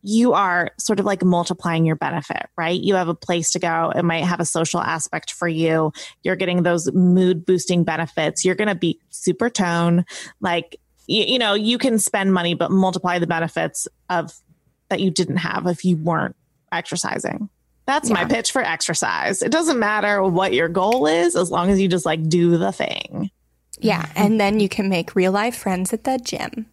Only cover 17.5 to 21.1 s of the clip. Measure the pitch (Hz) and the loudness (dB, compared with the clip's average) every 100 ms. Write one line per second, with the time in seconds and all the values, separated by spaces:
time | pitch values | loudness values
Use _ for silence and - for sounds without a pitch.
17.5 | _ _ _ - 285 277 202 175 233 226 | _ _ _ -2 -2 0 0 2 0 0
18.5 | 269 - 165 - 165 113 82 73 185 - | -2 -2 -4 -4 -2 -2 -2 -2 -2 0
19.5 | 311 330 262 208 214 208 202 190 175 190 | 0 0 0 0 0 0 2 2 2 2
20.5 | 123 165 180 190 247 294 | 2 0 0 2 2 2